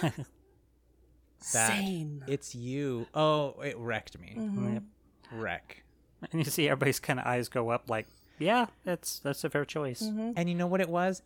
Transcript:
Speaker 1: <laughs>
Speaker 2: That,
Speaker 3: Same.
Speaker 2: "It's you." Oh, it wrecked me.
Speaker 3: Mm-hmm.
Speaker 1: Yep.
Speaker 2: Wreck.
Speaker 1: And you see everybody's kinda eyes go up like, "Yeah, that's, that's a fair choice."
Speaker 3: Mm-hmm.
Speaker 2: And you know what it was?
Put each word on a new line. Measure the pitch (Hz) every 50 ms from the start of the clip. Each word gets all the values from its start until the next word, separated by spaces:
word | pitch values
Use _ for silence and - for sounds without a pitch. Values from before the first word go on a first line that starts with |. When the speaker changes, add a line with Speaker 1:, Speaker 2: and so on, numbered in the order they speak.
| -
Speaker 1:
<laughs> | 147 - - 139 - _ _ _ _ _ _ _ _ _ _ _ _ _ _ - _ _ _ _ _ _ _ - - -
Speaker 2:
That, | 226 220 220 220 202
Speaker 3:
Same. | 196 196 185 170 156 151 147 143 135
Speaker 2:
"It's | 135 139 139 - - -
you." | 123 120 123 127 139 147 139 123 117 117 - -
Oh, | 151 156 156 151 151 143 139 - - 135
it | 143 117 113
wrecked | 117 120 113 107 - - - -
me. | - - -
Speaker 3:
Mm-hmm. | 226 220 214 196 202 - - 214
Speaker 1:
Yep. | 214 208 - - _ _ _ _ _ - - 117
Speaker 2:
Wreck. | 110 113 95 87 - - - - - - - _ _ _ _ _ _ - - -
Speaker 1:
And | 165 147
you | -
see | - - 156 147
everybody's | 139 131 135 139 127 -
kinda | - - 143 127 -
eyes | 120 123 123 120 -
go | - 127 117 117
up | 117 123 - -
like, | 113 110 107 - - - _ _ _ -
"Yeah, | 147 180 226 247 233 - - _ _
that's, | 185 175 165 - - - -
that's | - 143 143 - -
a | 151
fair | - 147 143
choice." | - - 156 147 135 123 - 220
Speaker 3:
Mm-hmm. | 214 214 214 220 226 240
Speaker 2:
And | 170 175 175
you | 175
know | 175 175
what | 175 180 190
it | 190 165
was? | 170 175 180 190 185 - -